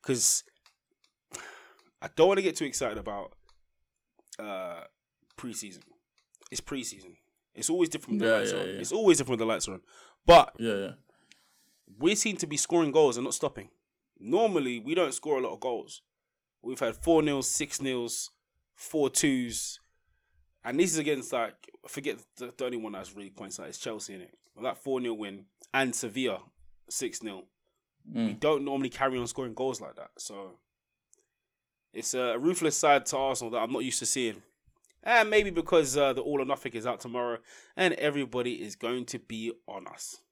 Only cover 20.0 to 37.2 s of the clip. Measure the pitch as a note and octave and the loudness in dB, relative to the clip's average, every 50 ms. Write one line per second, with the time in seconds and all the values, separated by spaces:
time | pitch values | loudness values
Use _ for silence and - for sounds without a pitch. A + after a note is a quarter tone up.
20 | _ _ _ _ _ _ _ _ _ _ _ _ - A#2 B2 D3 F#3 F3+ D#3 D#3+ | _ _ _ _ _ _ _ _ _ _ _ _ -8 -4 2 2 2 4 2 0
21 | D3 D#3 D3 C3 A#2 - C#3 B2 A2+ - - _ - - - _ - - - C#3+ | 0 0 -2 -2 -2 -4 -2 -2 -2 -2 -6 _ -20 -20 -20 _ -20 -14 -12 -6
22 | - C#3+ G2+ - - _ _ - B2+ A#2+ - - C3+ B2 B2 A#2 A2 G#2+ G#2 F#2 | -6 -6 -6 -6 -12 _ _ -14 -14 -14 -8 -6 -6 -4 -4 -6 -8 -8 -10 -10
23 | F2+ - G2 G#2 G2+ F#2+ F#2+ - G2+ F#2+ - - E2+ D2 - - - - A3 - | -12 -14 -16 -16 -16 -16 -16 -16 -14 -14 -12 -14 -14 -14 -14 -10 -10 -10 -10 -10
24 | - - G3 - - - _ _ _ _ _ - - B2+ - - - C3+ C3 C3 | -12 -14 -14 -16 -18 -20 _ _ _ _ _ -8 -8 -8 -8 -6 -6 -4 -4 -2
25 | B2 A#2+ A2+ G#2+ G#2+ G2+ G2 G2 G2 _ _ _ - _ - C3+ C3+ B2+ A#2+ - | -2 -4 -4 -6 -8 -10 -10 -14 -18 _ _ _ -16 _ -2 0 0 0 -2 -6
26 | - A2+ G2+ C3 C3 A#2+ G2 F2 - - _ _ - - - _ _ - - - | -8 -6 -4 -2 -2 -2 -2 -4 -10 -18 _ _ -20 -20 -20 _ _ -10 -8 -6
27 | C3+ A2+ - - A2 G#2+ G2 F#2 F#2 _ _ _ _ _ _ _ _ _ _ _ | -6 -6 -8 -8 -10 -10 -12 -12 -16 _ _ _ _ _ _ _ _ _ _ _
28 | _ - - A2+ A2+ G#2+ G#2 - - D#3 D#3 C#3 C#3 C#3+ C#3 C#3 C3+ B2 - - | _ -8 -4 -2 -2 -2 -2 0 2 2 2 2 0 -2 -2 -2 -2 -4 -2 0
29 | C3+ C3+ C3 B2+ A#2+ A#2 - - C3 A#2+ G#2+ - C3 C3 B2 G#2 G2 C#2 - - | 0 0 0 -2 -4 -4 -6 -8 -8 -8 -6 -4 -4 -4 -4 -6 -12 -14 -14 -16
30 | - - _ - - - G#2+ G2 G2 F#2 F2 _ _ _ _ _ _ _ _ _ | -18 -18 _ -16 -14 -14 -12 -14 -14 -16 -18 _ _ _ _ _ _ _ _ _
31 | _ _ _ _ _ _ _ _ _ _ _ _ _ _ _ _ _ _ - A2 | _ _ _ _ _ _ _ _ _ _ _ _ _ _ _ _ _ _ -14 -8
32 | A#2 - - B2+ B2+ A#2+ A2+ A#2+ C#3 E3+ F#3 E3+ E3 D#3 C#3 - - D3+ C#3+ C#3 | -6 -4 -2 0 0 0 0 2 2 2 2 2 0 0 2 4 6 6 6 6
33 | - - D3+ C3+ C3+ C3+ C3 - B2 A2+ A#2 A#2 A2 A#2 C3+ - C3 B2+ A2+ - | 6 0 -2 0 0 0 0 -2 -4 -4 -2 -2 -2 -2 -2 -4 -2 -2 -4 -4
34 | A#2 G#2+ - C#3 B2 A2+ G2+ G2+ _ _ _ _ _ _ _ _ _ _ _ _ | -2 -2 0 0 0 -2 -4 -6 _ _ _ _ _ _ _ _ _ _ _ _
35 | - G#3 A#3+ A#3 A3 G#3+ G#3+ G#3 G#3 G3 F3 E3 D#3 - F3+ E3 D3+ C3 C3 D3 | -2 4 4 4 4 6 4 4 2 4 -2 -2 0 6 6 6 6 4 2 2
36 | C#3+ C3+ B2 B2 A#2 D3 D3 C#3 C3 C3 C#3 C3 - B2+ A2+ A2+ G#2+ B2 A#2 - | 2 4 2 0 -2 -2 0 0 0 0 -2 -4 -4 -8 -8 -4 -4 -4 -6 -6
37 | - B2 A#2 B2 | -10 -8 -6 -4